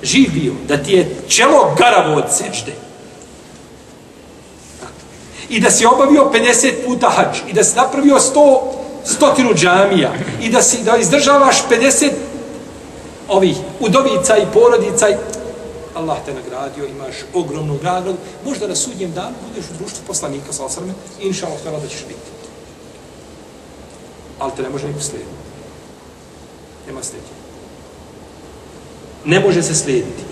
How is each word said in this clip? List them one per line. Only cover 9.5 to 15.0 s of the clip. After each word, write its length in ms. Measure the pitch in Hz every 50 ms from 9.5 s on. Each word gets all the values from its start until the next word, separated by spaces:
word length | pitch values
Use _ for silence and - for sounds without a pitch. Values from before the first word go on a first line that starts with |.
| 208
džamija, 600 | 160 156 180 175 185 196 196 196 180 143 - - - - - - -
i 80 | 226 226
da 120 | 226 254
si, 220 | - - - 233 -
da 140 | 214 233 240
izdržavaš 720 | 226 165 269 285 277 277 285 285 277 262 240 - - -
pedeset 440 | 240 226 254 269 262 - 302 285 220 175 - - - - - - - - - - - - - - - - - - - - - -
ovih 300 | 202 196 190 175 147 - - - - -
udovica 580 | 262 220 180 269 269 269 214 180 180 - 220 208
i 80 | 202 - -
porodica, 560 | 208 233 240 240 208 202 208 180 156